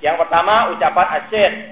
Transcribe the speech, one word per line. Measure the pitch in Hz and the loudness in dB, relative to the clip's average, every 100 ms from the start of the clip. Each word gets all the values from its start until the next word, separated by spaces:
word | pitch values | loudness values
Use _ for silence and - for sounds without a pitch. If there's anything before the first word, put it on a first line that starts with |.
Yang | 147 165 165 | -2 -2 0
pertama, | 165 180 220 180 165 | 0 2 2 0 -2
ucapan | 156 175 147 151 | 0 2 0 -2
Asy-Syaikh | - 214 196 - - | -4 0 0 0 -10